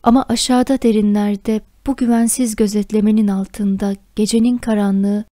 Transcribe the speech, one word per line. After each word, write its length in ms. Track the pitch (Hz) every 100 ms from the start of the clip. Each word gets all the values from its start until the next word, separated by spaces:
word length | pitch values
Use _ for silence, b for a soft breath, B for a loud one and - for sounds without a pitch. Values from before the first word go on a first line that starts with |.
Ama 220 | 240 254 -
aşağıda 520 | 233 - 254 254 269
derinlerde 800 | 233 214 208 208 208 202 - 214 - _ -
bu 80 | 262
güvensiz 600 | 240 233 233 - 240 214
gözetlemenin 720 | 214 208 202 214 208 214 208
altında 680 | 190 190 - 202 196 196 196 _ -
gecenin 420 | 214 226 233 247
karanlığı 680 | 233 214 202 196 202 208 214